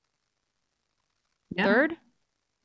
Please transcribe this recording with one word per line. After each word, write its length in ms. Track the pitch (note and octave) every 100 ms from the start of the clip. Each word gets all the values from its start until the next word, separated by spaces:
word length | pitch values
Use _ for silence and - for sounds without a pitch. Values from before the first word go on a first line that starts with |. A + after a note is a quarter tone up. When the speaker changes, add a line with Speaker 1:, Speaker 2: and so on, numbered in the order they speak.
| _ _ _ _ _ _ _ _ _ _ _ _ _ _ - -
Speaker 1:
Yeah. 80 |
Speaker 2:
Third? 320 | G3 G#3+ D#4 E4 _ _ _ _ _ _